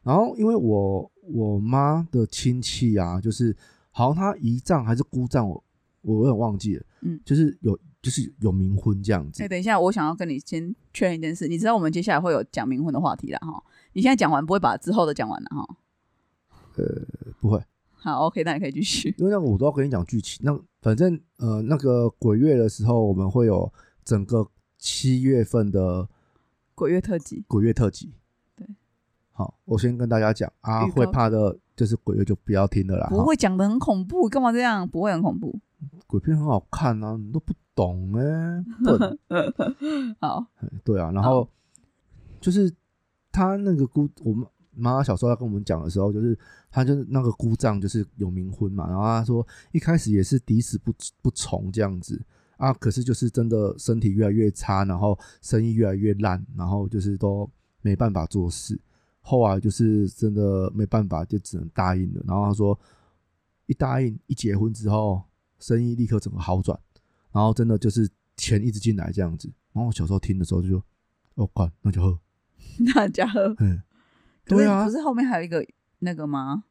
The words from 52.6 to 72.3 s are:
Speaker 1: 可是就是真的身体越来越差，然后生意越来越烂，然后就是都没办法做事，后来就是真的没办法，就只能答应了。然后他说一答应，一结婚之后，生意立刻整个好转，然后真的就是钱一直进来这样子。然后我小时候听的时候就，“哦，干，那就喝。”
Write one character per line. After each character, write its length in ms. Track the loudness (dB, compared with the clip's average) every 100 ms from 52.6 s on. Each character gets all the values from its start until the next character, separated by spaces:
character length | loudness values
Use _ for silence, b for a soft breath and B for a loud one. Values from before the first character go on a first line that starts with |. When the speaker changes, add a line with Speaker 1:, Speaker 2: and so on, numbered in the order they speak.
| -2
Speaker 1:
可 180 | 0 -2
是 100 | -2
就 120 | -2
是 160 | 0 0
真 180 | 0 0
的 260 | 2 0 -2
身 200 | -2 0
体 140 | 2
越 140 | 2
来 60 | 2
越 200 | 4 2
差， 320 | 0 -2 0
然 140 | 0 0
后 180 | 0 0 B B
生 220 | -2 0
意 100 | 2
越 140 | 2 2
来 80 |
越 180 | 2 0
烂， 300 | 2 0 -2 -6 -6
然 100 | -2
后 180 | -2 -2
就 120 | -2
是 180 | -2 -2
都 320 | -2 -2 -6 _ _ _
没 140 | -2
办 160 | 2 2
法 140 | 0
做 240 | -2 -2 -2
事， 280 | -4 -8 -10 _ _ _ _
后 260 | 0 2 4
来 100 | 2
就 120 | 0
是 380 | 2 2 4 0
真 240 | 0 0
的 360 | 2 0 0 -2
没 100 | -2
办 220 | 0 0 0
法， 160 | -2
就 160 | -2 -4
只 180 | -4 -10
能 80 | -6
答 220 | -2 0
应 180 | 0 -2
了。 80 | -4 -2
然 80 |
后 100 | 0
他 80 | 0
说 240 | 2 2 0 b b b b b _ _ _ -6
一 60 |
答 280 | -2 0 0
应， 160 | -2 -4 -8
一 60 |
结 240 | -4 -2 0
婚 160 | 0
之 160 | -2 0
后， 320 | 0 0 -2 -6 _ _ _
生 220 | -2 0
意 120 | 2
立 120 | 0 2
刻 120 | 0
整 140 | -2
个 60 | -8
好 220 | -2 0
转， 180 | 0 -4 _ _ _ _ _
然 100 | 2
后 100 | 2
真 140 | 4 2
的 100 | 2
就 120 | 2
是 200 | 2 -2 _ _ -10
钱 280 | 0 0
一 60 | 0
直 80 | 0
进 160 | 0
来 160 | 0 -2
这 100 | -2
样 160 | -2 -4
子。 140 | -10 -18 _
然 100 | -4
后 40 | -2
我 40 |
小 140 | -2 0
时 60 |
候 60 | 0
听 200 | 0 -2
的 60 |
时 100 | 0
候 60 | 0
就 200 | 0 -2 -4 _ _ _ _
，“哦， 100 | -4 -4
干， 160 | 0 -2 0
那 100 | -2
就 100 | 2
喝。” 160 | 0 0 _